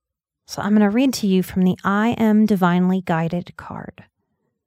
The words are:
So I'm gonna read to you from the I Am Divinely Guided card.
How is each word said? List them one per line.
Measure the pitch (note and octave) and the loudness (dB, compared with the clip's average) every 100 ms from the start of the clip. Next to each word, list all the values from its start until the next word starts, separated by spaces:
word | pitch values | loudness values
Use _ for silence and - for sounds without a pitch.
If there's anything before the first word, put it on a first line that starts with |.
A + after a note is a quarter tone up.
| _ _ _ _ - | _ _ _ _ -16
So | - | -8
I'm | G3 | 0
gonna | G#3+ G#3 | 2 2
read | A3 C4+ | 2 0
to | - G3+ | 0 0
you | F#3 | 0
from | F3+ F#3+ | 0 0
the | F#3 F3+ | 0 0
I | F#3+ G3+ A3+ - | -2 0 0 0
Am | A3 G#3+ G#3+ | 2 4 2
Divinely | G3 F3+ F3 F3+ F#3+ | 2 2 2 0 -2
Guided | F#3 E3 E3 F3 - - | -2 -2 -2 -6 -8 -16
card. | - - - - - _ _ _ _ _ | -16 -16 -16 -20 -20 _ _ _ _ _